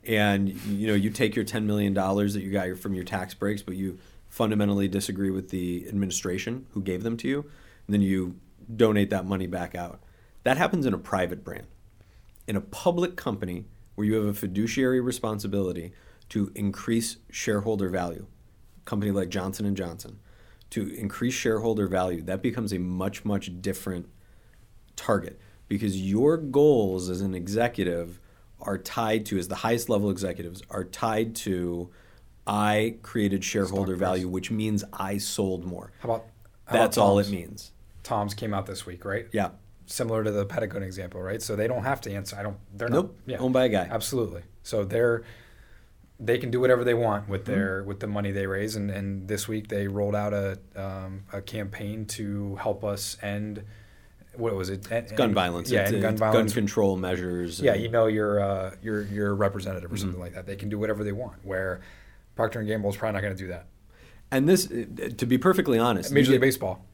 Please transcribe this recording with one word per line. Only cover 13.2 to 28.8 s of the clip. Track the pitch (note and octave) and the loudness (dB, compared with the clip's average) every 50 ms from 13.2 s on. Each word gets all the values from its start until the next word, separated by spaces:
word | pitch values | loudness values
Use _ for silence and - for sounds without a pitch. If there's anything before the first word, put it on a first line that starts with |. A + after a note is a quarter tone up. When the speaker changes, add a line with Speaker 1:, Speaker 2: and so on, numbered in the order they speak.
| - C3+ G#2+ G2+ G#2 F#2 F2 F2 G2+ - - - - - - | -4 -4 -4 -2 -4 -6 -6 -8 -10 -12 -18 -20 -20 -16 -4
Speaker 1:
where | - G#2+ | 0 2
you | G#2 G#2+ | 2 2
have | A2 G#2 | 4 2
a | G#2 G2+ | 0 0
fiduciary | G#2 - G2 F2+ G2+ A2 A#2 - C#3 C3 B2+ B2+ B2+ | -2 -4 -2 0 0 0 0 2 2 2 4 2 2
responsibility | B2 B2+ B2 - - G#2+ G#2+ G2+ G2+ G#2 G2 G2+ F#2+ F#2 F2 E2+ E2 F2+ - - - - - - - - | 2 0 -2 -2 -2 -4 -4 -4 -4 -2 -2 0 0 0 -4 -6 -8 -10 -14 -16 -20 -20 -20 -20 -20 -6
to | - G#2+ G2+ G2 - | -2 -2 -2 -2 -2
increase | - G#2 G2+ F#2+ - - - A#2 A#2 A2+ - - - - - | -2 -2 -2 -2 -2 -2 0 0 2 0 -2 -6 -10 -18 -16
shareholder | - - - - G#2+ G#2 G2 A2+ A2 G2+ G2 F#2 | -10 -6 -2 0 0 0 2 0 0 0 0 0
value, | F2+ F#2+ F2 F2 E2 - G2+ - - - - - - - - - - - | 0 -2 -2 -2 -6 -8 -12 -16 -18 -20 -20 -20 -20 -20 -20 -20 -20 -20
a | - - | -8 -4
company | - G#2 G2+ G#2 | -2 0 0 2
like | G2 G2 F#2+ F2 | 2 0 0 0
Johnson | F#2 G2 F2+ F#2+ G2 - G#2 | -2 -2 -2 -2 -4 -2 -2
and | G2+ G2+ | -2 -2
Johnson, | F#2+ F#2+ E2+ E2 F#2+ - - G#2 - - - - - - - - - - - | -2 -4 -6 -8 -10 -14 -16 -16 -18 -20 -20 -20 -20 -20 -20 -20 -20 -20 -8
to | - A#2 G2+ - - | -6 -4 -4 -4 -6
increase | - G#2+ F#2+ - - A#2+ B2 B2+ | -6 -6 -6 -4 -2 -2 -2 -2
shareholder | - - A#2 A2 G#2+ A2 A#2 A2 G#2 G2+ | 0 0 0 0 2 2 2 2 2 2
value, | F2+ F#2 F#2 F#2 F#2 F2 E2 D#2+ | 2 2 2 0 0 -2 -4 -4
that | F2 F#2 G#2 | -4 -4 -2
becomes | - B2+ A2 B2 A2+ G#2 | -2 -2 -2 0 -4 -2
a | G#2 F2+ | -2 -2
much, | F2+ F2+ F2+ F2+ F#2 G2 - - - | -2 -2 -2 -2 -2 -4 -4 -4 -2
much | G#2+ G2+ G2 - - F2 F2+ | -2 -2 -2 -2 -6 -12 -6
different | F#2 G2+ F#2 - - F#2+ F#2 F2 F2+ - - - - - - - - - - - - - - - - - - | -4 -4 -4 -4 -6 -6 -6 -6 -8 -10 -16 -20 -20 -20 -20 -20 -20 -20 -20 -20 -20 -20 -20 -20 -20 -18 -16
target | - - - A2+ G2 E2 - - - - - - - - - | -8 0 2 2 2 2 -4 -12 -16 -20 -20 -20 -20 -6 -2
because | G2+ G2+ A2 G#2 F#2+ F#2+ | -2 0 2 0 0 0
your | F#2 F#2+ G2 G#2+ C3 D3 E3 E3 | 0 2 4 4 6 6 4 4
goals | D#3 C#3 B2 C#3 D3 D3+ C#3+ A#2+ G#2 G2 F#2 F#2 F2+ F#2 | 0 2 4 8 8 8 8 6 4 2 0 -2 -2 -2
as | F2+ F2+ | -2 -2
an | G2+ G2 F#2 | -2 -2 -2
executive | F#2 F2 F#2 G2+ G#2+ A2+ A#2+ - - G2 F2 E2+ E2+ E2+ E2+ F2 - - - - - - - - - | -2 -4 -2 2 2 2 2 2 0 0 0 0 -2 -4 -6 -12 -16 -20 -20 -20 -20 -20 -20 -20 -10
are | - - G2 | -6 -4 -4
tied | F2+ | -4